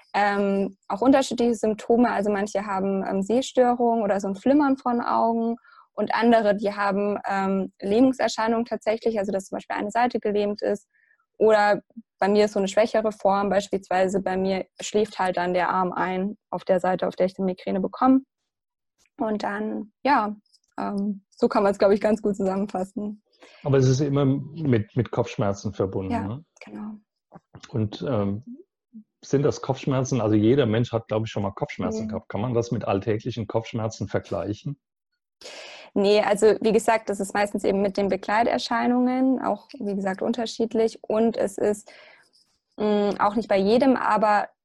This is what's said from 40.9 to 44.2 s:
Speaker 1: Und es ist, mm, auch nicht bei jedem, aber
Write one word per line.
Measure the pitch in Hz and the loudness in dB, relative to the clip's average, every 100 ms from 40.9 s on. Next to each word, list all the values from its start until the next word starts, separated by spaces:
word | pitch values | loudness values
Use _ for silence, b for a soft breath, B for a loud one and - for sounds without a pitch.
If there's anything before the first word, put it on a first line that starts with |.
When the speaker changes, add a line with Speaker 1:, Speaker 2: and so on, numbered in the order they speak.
| - | -2
Speaker 1:
Und | - 214 226 220 | -2 0 2 0
es | 202 196 | -4 -2
ist, | 208 208 B B B B B B _ _ _ - | -2 -2 B B B B B B _ _ _ -4
mm, | 214 208 202 - | 0 2 0 0
auch | 202 220 | 0 0
nicht | 214 | 0
bei | 196 | 2
jedem, | 196 240 277 247 | 4 4 4 2
aber | - 214 | 2 2